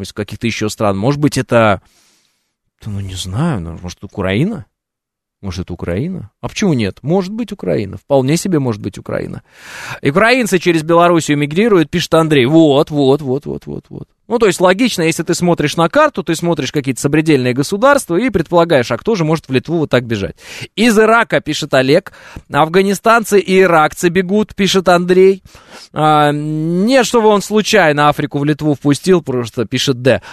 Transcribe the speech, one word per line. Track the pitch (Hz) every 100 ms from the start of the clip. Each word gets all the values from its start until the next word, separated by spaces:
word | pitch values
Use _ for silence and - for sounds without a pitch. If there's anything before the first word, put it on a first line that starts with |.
из | 95
каких-то | - 104 - 117
еще | - 107
стран, | - 104 98
может | 120 143
быть, | 147 135
это, | - 117 107 92 _ _ _ _ _ _ _ _ _ _ 110
ну, | 101
не | 98 92
знаю, | 92 104 170 110
ну, | 82 82
может, | 90 -
Украина? | 98 - 92 101 190 196 - _ _ _ _ _ _ _
Может, | 98 87
это | 85
Украина? | 87 87 92 170 190 107 _
А | 120
почему | - 196
нет? | 127 98 -
Может | 135 190 185
быть, | 220 226
Украина. | 196 185 135 98 98
Вполне | - 139 131 170
себе | 202 156
может | 127 104
быть | 107 -
Украина. | - - 50 - - - - - - -
И | 139
украинцы | 165 226 262 214 185
через | 180 165
Белоруссию | 156 170 175 170 - 147
мигрируют, | 147 165 233 185 151
пишет | 175 - 160
Андрей. | 160 143 120
Вот, | 165 156 139 160
вот, | 147 135 147
вот, | 135 135 147
вот, | 143 147
вот, | - -
вот. | - - _ -
Ну, | 233
то | 214
есть | 170
логично, | 185 190 247 -
если | 165 160
ты | 165
смотришь | 165 175 165 147 -
на | 170
карту, | 285 302 -
ты | 175 165
смотришь | 170 156 131
какие-то | 151 127 123
сопредельные | 143 151 160 139 123
государства | 123 - 202 269 285 - 170
и | 254
предполагаешь, | 190 - 175 170 143 117
а | 117
кто | - 208
же |
может | 156 160 -
в |
Литву | 127 - 170
вот | 143
так | 123 123
бежать. | 107 87 - - - - -
«Из | 240 208
Ирака», | 220 233 220 151
пишет | - 147 147
Олег. | 135 131 165 - - - - -
«Афганистанцы | 143 160 185 196 190 226 233 208 202
и | 190 190
иракцы | 185 165 151 - 175
бегут», | 170 180 208 208
пишет | - 196 190 180
Андрей. | 175 180 180 190 190 - - - - -
А, | - 156 151 147
«Нет, | 147 151 156 160 175 220 262 226
чтобы | 240 214
он | 202
случайно | - 214 - 214 160 147 147
Африку | 147 147 143
в | 143
Литву | 151 151 139
впустил», | 143 139 180 180
просто | - 127 117 127 104
пишет | 127 - 120
Д. | 127 104 -